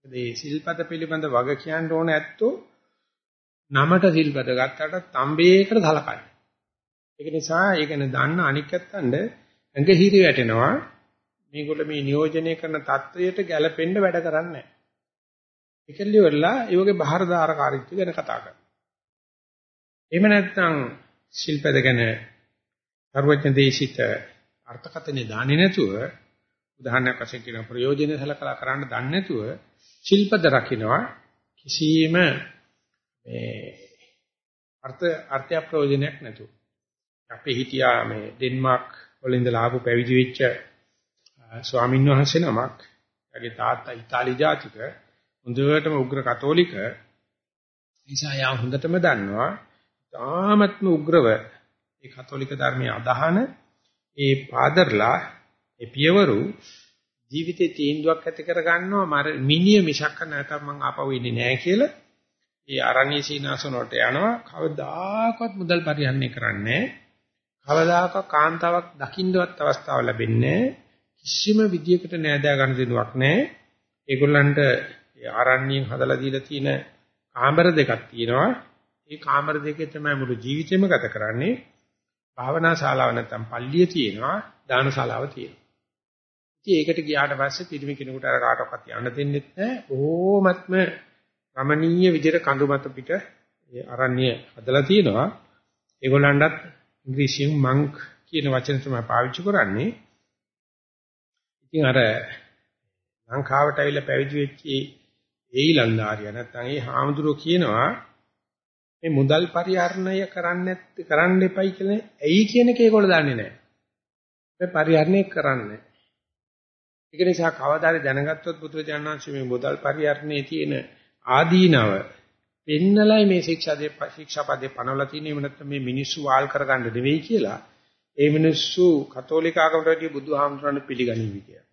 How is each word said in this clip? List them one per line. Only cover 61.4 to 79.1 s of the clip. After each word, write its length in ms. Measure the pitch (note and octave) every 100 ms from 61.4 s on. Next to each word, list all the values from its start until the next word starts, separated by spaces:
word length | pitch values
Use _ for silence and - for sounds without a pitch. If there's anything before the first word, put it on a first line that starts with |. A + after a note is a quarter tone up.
| A#2+ C3
කියලා. 380 | F3 G3+ D4 - _ _ _ _ _ _ -
ඒ 120 | C3+
අරණ්‍ය 380 | B2 B2 C#3 D3
සීනාසන 520 | C#3 D3 C#3+ C3+ D3
වලට 200 | B2 A#2+ A#2+
යනවා. 360 | A#2+ C#3 G#3+ A#3
කවදාකවත් 1120 | - E3+ D#3+ D3 C3+ D#3 F#3+ G#3+ A3+ A3+ A#3 F#3+
මුදල් 260 | E3+ E3+
පරිහරණය 460 | E3 D3 C3+ C3+ B2+
කරන්නේ 520 | A2+ A#2 G2+ G#2+ C#3
නෑ. 120 | C4 - _ _ _ _ _ _ C#3
කවදාකවත් 600 | D#3 E3 F3 F3+ G3 -
කාන්තාවක් 600 | D3+ D#3 E3 E3+ F3 F3 C#3+
දකින්නවත් 640 | C3+ - F#3 F#3 F3 -
අවස්ථාව 420 | D3 C3+ - C3+
ලැබෙන්නේ 580 | A#2+ A2+ A2+ A2+ B2+ E3+
නෑ. 160 | C4 - _ _ _ _
කිසිම 420 | - - G#3 G#3+ G#3+
විදියකට 460 | F3 D#3 F3+ F3
නෑදෑ 420 | E3+ D#3 C#3+ D3 C#3
ගනුදෙනුවක් 540 | C3 B2+ B2 A#2+ A2+
නෑ. 240 | C3 C3+ F#3+ D#4 - _ _ _ _ -
ඒගොල්ලන්ට 500 | C3+ C#3+ D3 C#3+ C#3+ C#3 A#2+ - - _
ඒ 160 | B2+ A#2+
ආරණ්‍යයෙන් 540 | A2+ B2+ C3 C3+ C3+ C3
හදලා 320 | C3 C3 C3
දීලා 240 | C3+ C3+
තියෙන 260 | C3+ D3 C#3 C3+ - _ _ _ _ B2
කාමර 320 | C3 D#3 F3
දෙකක් 320 | D#3 B2 A2+ -
තියෙනවා. 440 | A#2 A#2 B2 G3 B3 - _ _ _
ඒ 80 | _